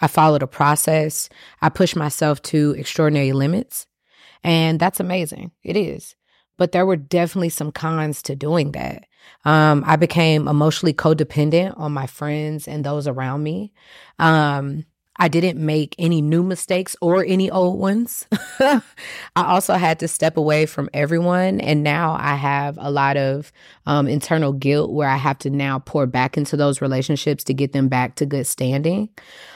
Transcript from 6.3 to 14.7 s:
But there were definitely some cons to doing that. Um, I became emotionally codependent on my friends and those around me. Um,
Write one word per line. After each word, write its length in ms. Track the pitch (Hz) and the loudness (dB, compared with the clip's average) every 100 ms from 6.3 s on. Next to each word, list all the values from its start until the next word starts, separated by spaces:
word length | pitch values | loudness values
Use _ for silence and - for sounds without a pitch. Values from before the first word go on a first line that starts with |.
| _ _ - | _ _ -4
But 120 | 180 | 0
there 160 | 180 190 | 2 2
were 80 | |
definitely 540 | 175 139 175 175 196 170 | 0 0 0 0 -2 -4
some 240 | - 151 | -4 -6
cons 500 | - 160 160 156 143 | -6 -4 -2 -4 -6
to 140 | - 143 | -8 -6
doing 340 | 147 170 143 | -2 0 0
that. 320 | 95 64 - - _ - _ | -4 -8 -10 -18 _ -20 _
Um, 380 | 147 156 151 147 | 4 6 6 4
I 120 | 127 156 | 4 4
became 500 | 165 170 160 156 151 | 4 4 4 4 2
emotionally 480 | 147 156 - 175 | 2 2 2 0
codependent 800 | 143 156 156 151 151 151 165 185 - | 2 2 2 0 0 2 2 0 -4
on 140 | 151 | -6
my 160 | 143 131 | -6 -8
friends 640 | - 147 151 151 151 151 | -6 -6 -4 -4 -8 -8
and 160 | 151 | -6
those 240 | 143 147 143 | -4 -4 -4
around 340 | 131 131 139 | -4 -4 -4
me. 300 | 151 180 208 _ - - - - | -4 -6 -8 _ -20 -20 -14 0
Um, 640 | 160 160 151 143 139 | 4 4 4 0 -4